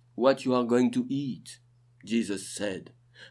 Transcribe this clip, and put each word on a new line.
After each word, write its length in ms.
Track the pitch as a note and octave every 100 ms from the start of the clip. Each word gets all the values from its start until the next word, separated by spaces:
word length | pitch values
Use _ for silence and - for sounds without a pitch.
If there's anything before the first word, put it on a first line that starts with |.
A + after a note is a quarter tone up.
| _ -
what 300 | B2+ C3 C3+
you 80 |
are 100 | B2+
going 280 | A#2 B2 B2+
to 140 | B2 A#2+
eat," 500 | C#3 C#3 F2+ - - _ _ _ _
Jesus 440 | - A#2 G2 G2 -
said. 440 | - G2+ F#2 - - _ - -